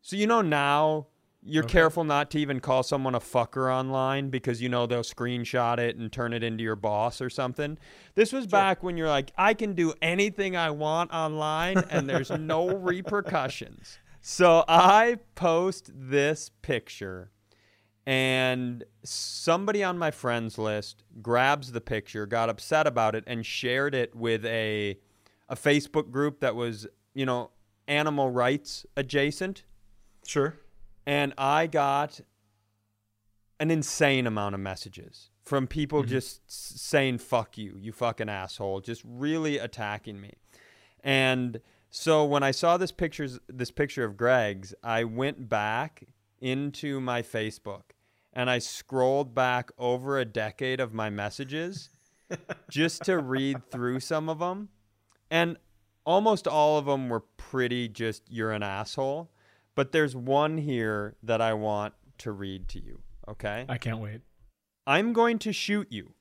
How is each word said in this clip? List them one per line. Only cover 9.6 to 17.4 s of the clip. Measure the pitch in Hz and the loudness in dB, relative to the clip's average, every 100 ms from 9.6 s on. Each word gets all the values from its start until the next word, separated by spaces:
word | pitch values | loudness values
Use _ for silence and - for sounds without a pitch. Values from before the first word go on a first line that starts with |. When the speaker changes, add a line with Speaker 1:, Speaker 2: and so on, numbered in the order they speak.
| 214 | -2
Speaker 1:
do | 180 165 - | 2 0 2
anything | 160 180 208 202 196 180 | 0 2 0 0 -2 0
I | 165 | -2
want | 147 151 160 170 | 0 0 0 0
online | 165 160 156 151 156 175 190 180 | -2 -2 -2 -2 0 2 0 2
and | 151 135 | -2 0
there's | 135 135 | -2 -2
no | 170 156 160 180 190 | -4 0 0 0 0
Speaker 2:
<laughs> | |
Speaker 1:
repercussions." | 180 180 185 202 175 170 135 - 113 - - - _ - | -2 -2 -2 -4 -2 -2 -2 -8 -12 -16 -20 -20 _ -20
So | - - 175 165 - | -12 6 10 10 8
I | 165 185 208 233 240 - | 10 10 10 8 2 -6
post | - 175 165 185 185 - | -2 2 2 0 -4 -14
this | - 131 143 143 156 - _ | -16 0 2 2 0 -6 _
picture | - 120 - - 98 92 95 _ | -4 -4 -4 -12 -10 -10 -14 _